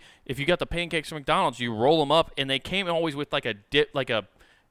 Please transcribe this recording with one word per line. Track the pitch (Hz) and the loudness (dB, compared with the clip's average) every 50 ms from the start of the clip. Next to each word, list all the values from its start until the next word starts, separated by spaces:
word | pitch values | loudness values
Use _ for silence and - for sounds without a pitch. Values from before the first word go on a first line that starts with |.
| - - - _ _ | -20 -20 -20 _ _
if | - 131 123 | -8 -8 -4
you | 143 | 0
got | 147 175 170 | 0 0 0
the | - | 0
pancakes | - 175 170 175 165 170 160 143 - | -4 -4 -6 -6 -4 -4 -6 -6 -6
from | 165 151 | -8 -6
McDonald's, | 135 - 156 185 185 151 120 120 | -2 0 2 2 2 0 -2 -4
you | 123 120 113 | -4 -4 -2
roll | 107 117 139 165 160 147 | 2 4 4 6 4 4
'em | 139 147 | 4 4
up, | 165 160 - - | 4 2 2 -2
and | - 139 135 | -6 -4 -2
they | 135 135 | -2 -4
came | - - 180 196 196 175 | -4 -4 -4 -4 -2 -2
always | 170 165 170 165 139 | 0 0 0 -2 -2
with, | 143 147 - - | -4 -6 -4 -4
like, | 143 - | -4 -2
a | 123 107 | -4 -6
dip, | 101 104 _ - 143 151 - - | -6 -6 _ 2 2 2 2 0
like, | 143 131 - | -4 -4 -2
a | 123 110 95 - _ _ _ _ _ _ _ _ | -2 -4 -4 -6 _ _ _ _ _ _ _ _